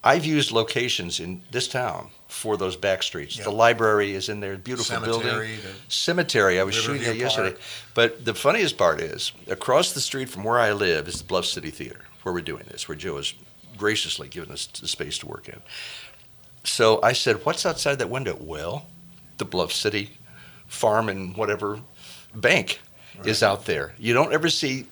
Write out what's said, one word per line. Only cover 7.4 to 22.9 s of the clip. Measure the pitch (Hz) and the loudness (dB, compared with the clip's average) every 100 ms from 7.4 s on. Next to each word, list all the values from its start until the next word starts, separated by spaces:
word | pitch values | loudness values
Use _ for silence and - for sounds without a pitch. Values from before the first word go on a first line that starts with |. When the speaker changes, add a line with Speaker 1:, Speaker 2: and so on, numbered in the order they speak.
| 95 | 0
Speaker 2:
Park. | - - - - | -4 -12 -14 -4
Speaker 1:
But | - 117 - | 2 2 2
the | 113 | -4
funniest | 107 139 220 165 - | 2 2 4 2 4
part | 90 78 | 4 4
is, | 80 - - - - | -4 -4 -8 -8 -8
across | 92 - 139 180 | -6 2 4 4
the | 139 | -2
street | - 135 131 | -4 -4 -8
from | - | -6
where | 107 120 | 2 4
I | 110 | 4
live | 101 95 80 78 | 2 2 2 -2
is | - | -10
the | |
Bluff | - 92 87 | -2 -2 -2
City | - 76 | -6 -8
Theater, | - 62 57 - - | -12 -14 -14 -20 -10
where | 92 | -6
we're | 87 | -4
doing | 82 71 - | -6 -10 -12
this, | - - | -12 -10
where | 76 | -8
Joe | 90 71 | -8 -6
has | 69 - - _ - 101 | -8 -10 -20 _ -20 -2
graciously | 104 107 80 - 69 | 0 0 -4 -6 -8
given | 87 78 | -12 -12
us | 69 - | -10 -10
the | - - | -10 -8
space | - 73 - | -6 -6 -8
to | - | -8
work | - - | -14 -14
in. | - - - - - - - _ _ _ - | -20 -16 -14 -14 -16 -18 -20 _ _ _ -8
So | - - 110 107 | -4 4 6 6
I | 113 | 4
said, | 127 127 107 | 4 2 2
"What's | 147 - 180 | 0 0 -2
outside | 156 147 139 | -2 -2 -2
that | 101 | -2
window?" | 127 113 - | -4 -4 -6
"Well, | 76 78 85 143 - - - - - - | -8 -8 -6 -8 -12 -20 -20 -20 -20 -10
the | |
Bluff | 104 90 80 | -4 -2 0
City | - 104 104 104 - - - - - - | 0 0 0 -4 -12 -20 -20 -20 -20 -16
Farm | - 113 107 110 | 0 4 4 2
and | 95 92 92 | -4 -8 -4
whatever | 107 104 104 107 131 - - - - | -2 0 -2 -6 -14 -20 -20 -20 -18
bank | 110 120 180 180 - _ | 0 2 2 0 -8 _